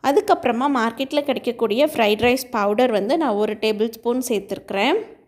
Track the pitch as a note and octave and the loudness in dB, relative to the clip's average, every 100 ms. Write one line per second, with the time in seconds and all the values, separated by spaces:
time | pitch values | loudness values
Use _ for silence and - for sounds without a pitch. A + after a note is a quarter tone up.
0 | B3 C#4+ - F4+ B3+ A#3 C#4 C4+ A3+ A3+ | 2 2 2 0 2 0 0 0 0 -2
1 | C4+ D4 C#4+ A#3+ - A#3 A3+ G#3 D4+ D4+ | -2 -2 -2 -4 -4 -2 -2 2 0 2
2 | G#3+ G#3+ A#3+ B3+ - A3 G3+ G#3 B3 G#3+ | 0 2 2 0 -2 -2 0 2 2 2
3 | G3+ D#4+ D4+ G#3 G#3+ G#3 A3 G#3 A3+ A3+ | 0 0 2 0 -2 0 -2 0 -2 -2
4 | A#3 B3 B3+ G#3+ G3 G3 - G3 A3 G4 | -4 -2 -2 -4 -4 -10 -6 -2 2 0
5 | G#4+ - | -2 -18